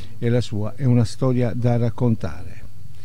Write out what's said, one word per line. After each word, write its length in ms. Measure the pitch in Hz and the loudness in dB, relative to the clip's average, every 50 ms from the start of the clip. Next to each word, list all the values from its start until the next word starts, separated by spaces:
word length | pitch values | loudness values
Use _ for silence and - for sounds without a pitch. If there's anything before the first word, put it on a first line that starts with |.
| - - - - | -4 -4 -4 -2
e 100 | 120 117 | 0 2
la 140 | 117 123 117 | 2 2 0
sua 320 | - 117 101 104 107 - | 0 -2 -2 -2 -2 -4
è 80 | - 143 | -2 2
una 200 | 127 120 120 117 | 4 4 4 4
storia 500 | - - - 139 131 127 123 123 117 - | 2 0 0 0 2 2 2 0 0 0
da 240 | 123 113 123 120 120 | 0 2 2 2 2
raccontare. 840 | 117 117 110 - 127 123 113 - - 90 - 90 87 90 - - - - - - - - - - - | 2 0 0 2 2 2 2 2 0 -4 -4 -4 -4 -4 -4 -4 -4 -4 -4 -4 -4 -4 -4 -4 -4